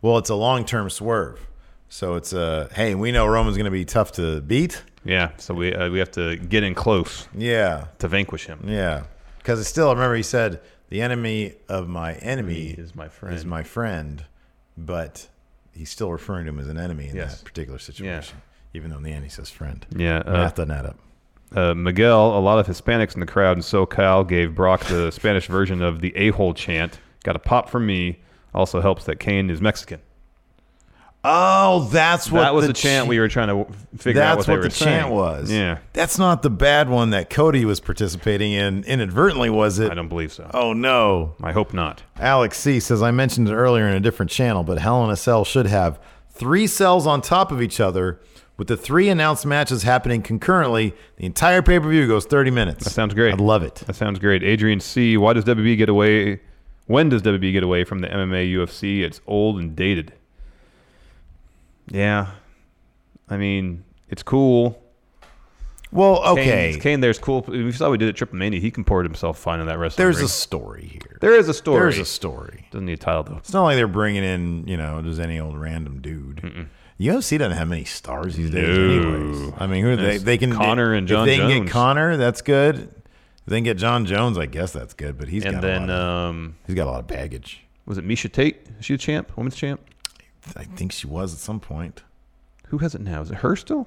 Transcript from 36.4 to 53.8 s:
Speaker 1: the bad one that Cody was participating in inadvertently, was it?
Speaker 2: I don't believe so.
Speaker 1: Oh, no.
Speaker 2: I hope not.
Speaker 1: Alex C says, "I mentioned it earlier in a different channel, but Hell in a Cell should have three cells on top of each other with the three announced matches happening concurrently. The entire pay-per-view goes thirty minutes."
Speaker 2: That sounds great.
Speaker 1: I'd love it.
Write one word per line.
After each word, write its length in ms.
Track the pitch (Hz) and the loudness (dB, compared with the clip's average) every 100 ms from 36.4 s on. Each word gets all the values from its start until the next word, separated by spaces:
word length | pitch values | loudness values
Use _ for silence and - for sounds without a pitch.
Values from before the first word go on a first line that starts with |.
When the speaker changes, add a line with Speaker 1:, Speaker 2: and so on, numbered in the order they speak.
Speaker 1:
the 60 | 143 | 0
bad 380 | 117 143 147 143 | 2 4 4 4
one 220 | 123 113 | 2 2
that 180 | 101 87 | 0 0
Cody 360 | - 156 139 | 2 4 4
was 160 | 110 95 | 2 0
participating 720 | - - 101 85 - 101 104 | -4 -4 -4 -2 -2 0 0
in 320 | 101 101 98 | 0 0 -2
inadvertently, 640 | 101 131 101 92 190 143 117 | -2 -2 0 2 2 2 0
was 300 | 107 107 98 | 4 2 2
it? 100 | 110 | -2
Speaker 2:
I 40 | |
don't 140 | 87 82 | -2 -6
believe 240 | 85 80 | -6 -6
so. 160 | - 82 | -10 -6
Speaker 1:
Oh, 180 | 123 117 | -2 0
no. 640 | 110 131 127 107 92 80 - | 0 2 4 4 4 0 -6
Speaker 2:
I 80 | 85 | -4
hope 220 | 92 104 | -2 -2
not. 280 | 92 80 - - - | -2 -4 -6 -18 -4
Speaker 1:
Alex 380 | 123 135 113 - | 2 2 2 0
C 200 | 143 131 | 0 0
says, 240 | - 113 | 2 2
"I 80 | 117 | 4
mentioned 380 | 123 131 127 110 | 2 0 2 0
it 40 | |
earlier 340 | 110 127 120 104 | 2 2 4 2
in 60 | |
a 60 | 95 | 2
different 300 | 107 - 90 | 0 0 -4
channel, 320 | - 127 101 | 0 0 0
but 160 | 80 82 | -2 -2
Hell 260 | 92 123 | 2 2
in 60 | 110 | 2
a 60 | 101 | 0
Cell 280 | - 113 | 2 2
should 220 | 101 135 107 | 2 2 2
have 320 | 104 87 73 - - - | 2 0 -2 -16 -20 -20
three 380 | - 120 175 214 | -8 0 2 2
cells 360 | - 190 180 151 | 4 4 6 4
on 140 | 143 | 0
top 300 | - 180 185 | 2 2 2
of 100 | 131 | 0
each 200 | 117 - | -4 0
other 400 | 101 92 92 85 - - _ - | 0 2 -2 -4 -14 -20 _ -12
with 120 | 98 | -4
the 80 | 113 | -4
three 320 | - 156 202 | 0 2 4
announced 360 | 175 156 151 | 4 2 0
matches 380 | 143 143 143 127 | 0 0 0 0
happening 400 | 107 127 123 120 | 2 2 2 -2
concurrently. 720 | - 110 - 185 143 113 110 - - _ | -2 -4 2 2 4 2 0 -4 -20 _
The 100 | 90 | -8
entire 360 | - 165 180 | 2 4 6
pay-per-view 440 | - 175 156 160 131 | 6 4 6 4 4
goes 200 | 107 - | 2 4
thirty 260 | 143 135 | 4 4
minutes." 320 | 123 98 - | 2 0 -2
Speaker 2:
That 60 | - | -4
sounds 220 | - 110 | 0 0
great. 200 | 101 113 | 4 2
Speaker 1:
I'd 60 | 95 | 4
love 240 | 104 110 | 4 4
it. 100 | 80 - | 2 -8